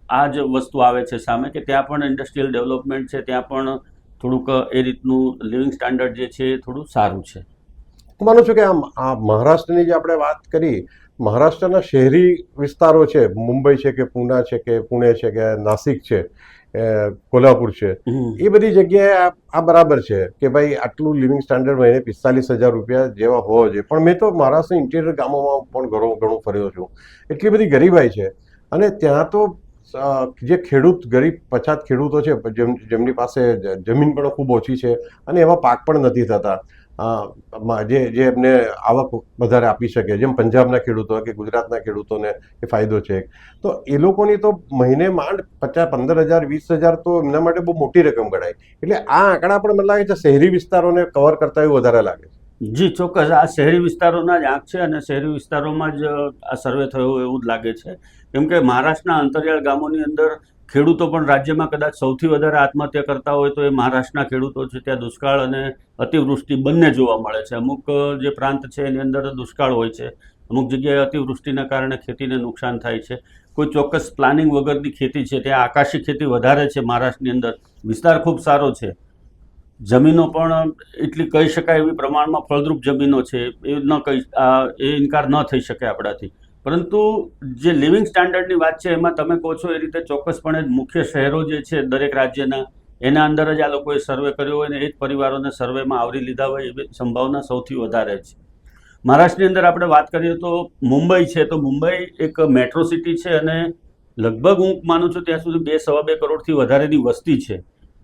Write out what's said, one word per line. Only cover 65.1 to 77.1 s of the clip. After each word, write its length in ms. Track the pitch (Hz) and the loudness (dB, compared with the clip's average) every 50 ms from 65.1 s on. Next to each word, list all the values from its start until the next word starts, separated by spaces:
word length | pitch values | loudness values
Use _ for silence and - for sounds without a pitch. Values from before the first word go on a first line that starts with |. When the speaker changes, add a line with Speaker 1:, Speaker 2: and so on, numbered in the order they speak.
| - - 143 139 139 139 | -12 -6 -4 -2 0 0
Speaker 1:
અને 320 | 131 131 135 135 135 - - - _ _ _ - | -2 -2 -4 -6 -6 -8 -10 -12 _ _ _ -8
અતિવૃષ્ટિ 560 | 123 - - 156 135 131 139 131 - - 139 | -6 -2 0 0 0 0 -2 -4 -4 -4 -4
બંને 360 | 131 135 143 156 170 165 151 | -2 0 0 2 4 4 4
જોવા 280 | 123 127 131 120 113 107 | 4 2 2 0 0 -2
મળે 240 | 113 107 110 110 110 | -4 -6 -8 -8 -8
છે. 120 | - 123 | -8 -8
અમુક, 360 | 117 117 135 139 135 - - | -6 -4 -6 -6 -6 -6 -4
અ, 280 | 143 143 143 143 143 135 | -2 -2 -2 -2 -4 -4
જે 120 | 131 143 | -6 -6
પ્રાંત 300 | 143 - 135 139 139 135 131 127 - 143 | -6 -4 -4 -4 -4 -6 -8 -12 -10 -8
છે 40 | 139 | -6
એની 160 | 139 131 131 | -4 -4 -4
અંદર 340 | 135 135 131 135 135 139 139 | -4 -4 -4 -4 -6 -6 -10
દુષ્કાળ 400 | 127 120 - - - 139 131 127 | -10 -14 -14 -4 -2 -2 0 0
હોય 180 | 117 113 113 | 0 -2 -4
છે, 180 | 113 - 120 120 - _ _ - _ _ _ - | -6 -10 -14 -14 -16 _ _ -20 _ _ _ -4
અમુક 200 | 117 131 131 117 | -4 -4 -2 -2
જગ્યાએ 260 | 135 131 135 147 143 | -4 -4 -2 0 2
અતિવૃષ્ટિના 680 | 139 139 135 151 151 135 127 131 - - 147 131 139 135 | 2 0 0 -2 -4 -4 -6 -8 -8 -8 -6 -6 -6 -4
કારણે 320 | 131 135 135 131 131 131 | -4 -4 -4 -4 -4 -6
ખેતીને 400 | 127 - - 120 - 139 127 131 | -8 -8 -12 -10 -8 -6 -6 -4
નુકસાન 420 | 127 120 120 117 - - 123 120 117 | -4 -4 -6 -10 -8 -8 -8 -8 -6
થાય 200 | - 120 117 110 | -6 -6 -6 -6
છે. 240 | - - 127 127 - _ _ _ _ _ _ | -8 -10 -14 -14 -14 _ _ _ _ _ _
કોઈ 140 | - 151 147 143 | -4 -4 -2 0
ચોક્કસ 380 | 147 143 143 - 156 - - - | -2 -2 0 -2 -4 -4 -6 -4
પ્લાનિંગ 360 | - 135 131 143 156 160 156 143 | 0 2 2 4 4 2 2 2
વગરની 380 | 139 139 147 143 139 143 147 | 2 0 0 -2 -4 -4 -8
ખેતી 340 | - - 135 131 - 147 123 | -6 -4 -4 -4 -4 -4 -6
છે, 160 | - 139 127 | -4 -4 -4
ત્યાં 220 | 131 135 135 131 123 | -2 0 2 2 2
આકાશી 360 | 120 - 143 143 - - 147 | 2 2 0 0 0 -2 -4
ખેતી 260 | - - 143 147 151 | -4 -4 -4 -2 -2
વધારે 440 | 139 123 120 117 131 143 147 147 143 | -2 0 2 2 2 4 4 2 0
છે 120 | - 147 | -2 -4
મહારાષ્ટ્રની 500 | 120 117 120 120 127 127 | -2 -2 -2 0 -2 -2